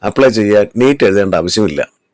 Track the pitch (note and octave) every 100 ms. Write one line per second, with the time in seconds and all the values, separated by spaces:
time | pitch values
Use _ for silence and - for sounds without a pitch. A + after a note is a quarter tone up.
0 | G2+ C3+ C3 A2 G#2 G#2 G#2 A2+ C3 C#3+
1 | G#2+ G2+ F#2+ F2 E2+ A2 G2 C#2+ - _
2 | _